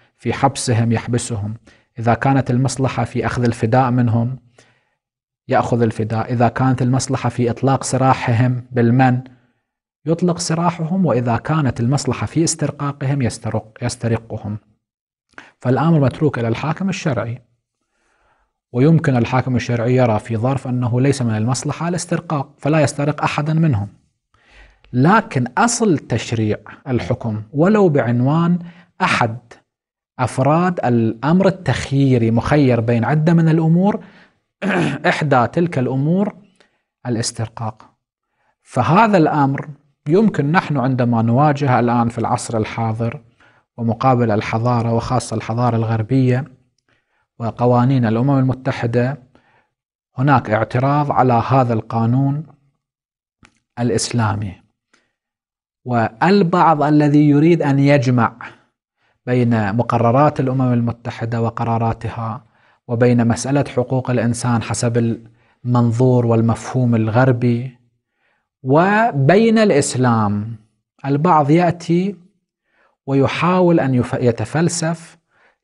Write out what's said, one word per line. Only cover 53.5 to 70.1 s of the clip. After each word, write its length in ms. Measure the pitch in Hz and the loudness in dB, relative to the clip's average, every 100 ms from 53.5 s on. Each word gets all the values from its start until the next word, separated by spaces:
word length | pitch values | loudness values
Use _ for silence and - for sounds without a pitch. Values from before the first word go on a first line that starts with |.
| _ _ - | _ _ -4
الإسلامي، 800 | 120 110 - 120 110 104 107 87 _ _ _ _ _ _ _ _ _ _ _ _ 123 | -2 -2 -2 -2 -2 -4 -8 -12 _ _ _ _ _ _ _ _ _ _ _ _ -4
والبعض 1000 | 120 110 - 165 202 170 180 160 151 | -2 -2 0 2 4 4 4 4 4
الذي 460 | 143 151 147 147 151 | 4 4 4 4 6
يريد 320 | 143 160 165 | 6 4 4
أن 180 | 143 139 | 2 2
يجمع 540 | 139 143 127 123 113 - - - _ _ _ _ _ _ - | 4 4 2 2 0 -2 -16 -20 _ _ _ _ _ _ -2
بين 500 | 127 120 117 104 113 | 0 2 2 0 -2
مقررات 640 | 120 120 117 127 147 147 | 0 0 2 4 2 2
الأمم 340 | 131 131 127 | -2 0 0
المتحدة 680 | 120 117 113 123 - 117 117 | 0 -2 -6 -12 -10 -6 -4
وقراراتها 1000 | 113 110 117 113 113 113 110 117 113 113 - _ _ _ - | -4 -4 -2 -2 -2 -4 -8 -8 -10 -10 -16 _ _ _ -8
وبين 400 | 117 123 120 117 | 2 4 4 2
مسألة 380 | 117 131 143 135 - | 0 0 -2 0 -2
حقوق 340 | 123 131 127 | -2 -2 -2
الإنسان 500 | 120 113 117 123 117 | -2 -2 -2 -2 -2
حسب 540 | - 113 120 120 117 113 - _ _ _ 123 | -2 -4 -2 0 0 -4 -10 _ _ _ -2
المنظور 600 | 123 120 113 127 123 117 | 2 2 2 4 4 2
والمفهوم 720 | 113 113 110 - 131 123 117 | 2 2 0 -4 -2 0 0
الغربي 840 | 110 113 131 120 123 120 127 - _ _ _ _ _ _ _ _ | 2 2 2 2 0 -2 -6 -14 _ _ _ _ _ _ _ _
وبين 920 | 131 143 185 208 233 143 135 196 226 220 | 0 2 2 2 0 2 2 4 4 4
الإسلام. 1000 | 214 143 143 123 127 | 4 2 0 0 2